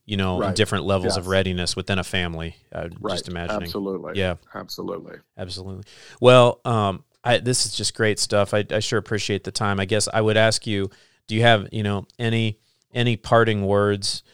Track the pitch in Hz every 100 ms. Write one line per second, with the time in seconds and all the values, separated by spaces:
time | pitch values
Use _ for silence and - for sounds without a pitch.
0 | - 101 95 90 101 95 107 98 85 98
1 | 92 92 90 95 92 90 85 - 92 92
2 | 90 95 87 82 82 - - 82 85 85
3 | 107 90 - 87 87 104 85 104 98 92
4 | 78 90 92 87 _ 101 - - 92 90
5 | - - _ - 92 92 95 95 101 -
6 | - - 120 127 120 - 127 113 101 92
7 | _ _ 123 117 117 127 107 - 104 -
8 | 110 98 - 104 98 107 101 104 - 113
9 | - 107 - 98 - - 104 98 98 107
10 | - 113 107 107 110 110 117 101 98 -
11 | _ _ - 110 117 110 - 110 104 101
12 | - - 117 113 113 104 _ _ _ 123
13 | 120 110 - 117 113 104 98 101 104 101
14 | 101 - -